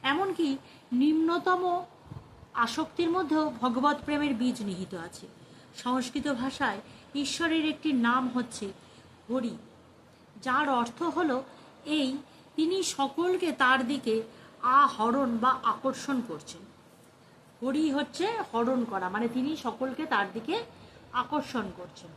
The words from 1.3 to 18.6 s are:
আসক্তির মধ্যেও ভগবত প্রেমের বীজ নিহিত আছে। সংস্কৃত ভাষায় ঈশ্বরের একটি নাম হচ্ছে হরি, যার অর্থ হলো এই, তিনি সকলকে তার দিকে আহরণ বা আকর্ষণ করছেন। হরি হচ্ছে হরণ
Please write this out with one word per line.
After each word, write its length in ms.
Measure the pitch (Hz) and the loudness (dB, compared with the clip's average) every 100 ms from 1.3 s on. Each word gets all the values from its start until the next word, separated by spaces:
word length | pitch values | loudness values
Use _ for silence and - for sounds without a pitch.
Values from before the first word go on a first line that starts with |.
| 349 359 370 359 349 349 - - - - - - | 2 2 2 2 -2 -4 -18 -16 -16 -16 -20 -10
আসক্তির 560 | - 233 262 320 - 339 | -2 0 0 -4 0 2
মধ্যেও 400 | 349 311 311 311 233 | 2 2 2 2 0
ভগবত 360 | 247 240 285 294 - | 0 2 2 2 -2
প্রেমের 280 | 294 294 | 0 0
বীজ 280 | 226 247 - | 2 0 -2
নিহিত 340 | 202 180 190 180 | -6 -6 -8 -10
আছে। 320 | 170 - - - - - - - | -12 -14 -18 -20 -20 -20 -20 -8
সংস্কৃত 500 | 247 254 240 294 294 | -2 0 0 -4 -2
ভাষায় 540 | 247 262 - 262 202 - - - 285 | -2 -2 -2 -2 -2 -10 -20 -8 -4
ঈশ্বরের 500 | 277 - 330 320 311 | -4 0 0 2 0
একটি 280 | 302 311 | -2 0
নাম 360 | 269 233 247 254 | 2 4 2 0
হচ্ছে 420 | 247 240 - 196 - - - - - - | -2 -4 -6 -10 -10 -20 -20 -20 -20 -4
হরি, 280 | 254 233 170 - - - - - - - - | -2 -2 -8 -16 -20 -20 -20 -20 -20 -20 -10
যার 280 | 262 254 294 | 0 2 4
অর্থ 340 | 254 233 - | 2 0 -2
হলো 400 | 339 285 330 254 262 - - - 285 | -2 0 2 0 -4 -16 -20 -16 -2
এই, 320 | 302 262 277 - - - - | 0 0 -2 -10 -20 -10 -2
তিনি 280 | 320 381 | 0 2
সকলকে 680 | 339 - 269 294 349 359 349 | 0 -2 -2 0 2 2 0
তার 360 | 247 254 262 240 | 2 4 4 2
দিকে 360 | 240 226 220 220 - - - | -2 0 -2 -2 -14 -20 -4
আহরণ 760 | 247 269 285 - 220 262 262 233 | 4 6 6 4 2 4 2 2
বা 220 | 254 254 | 2 2
আকর্ষণ 580 | 240 - 262 254 - 262 - | 0 0 -2 -2 -2 -2 -2
করছেন। 340 | 151 - 165 - - - - - - - - - - | -10 -12 -18 -18 -20 -20 -20 -20 -20 -20 -20 -20 -6
হরি 300 | 247 294 311 | -2 0 2
হচ্ছে 400 | 269 294 - 392 466 - | 0 -2 -2 -2 -2 -2
হরণ 300 | 226 | 0